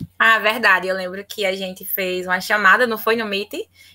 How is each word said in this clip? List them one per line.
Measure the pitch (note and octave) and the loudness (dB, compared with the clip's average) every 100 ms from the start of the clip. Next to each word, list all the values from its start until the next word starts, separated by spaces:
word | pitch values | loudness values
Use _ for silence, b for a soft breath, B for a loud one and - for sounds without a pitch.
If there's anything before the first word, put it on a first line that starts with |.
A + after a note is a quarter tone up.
| - _ | -16 _
Ah, | A3+ A3 | 2 4
verdade, | G#3 A#3 G#3+ F#3 F#3 | 2 2 2 2 2
eu | F#3+ | -4
lembro | F3+ F#3+ G3 | -6 -10 -12
que | - | -4
a | G3 | -2
gente | F#3+ F#3+ F#3 | -2 -8 -10
fez | F#3 - F#3 F3+ F3+ | -8 -4 -2 -4 -2
uma | F3+ | -4
chamada, | - G#3+ G3 G#3 B3 | 0 2 4 4 2
não | A3 | 0
foi | A3 A#3 | 0 0
no | G#3+ | -2
Meet, | G3 G#3 D#4 A4+ b b | -4 -6 -10 -12 b b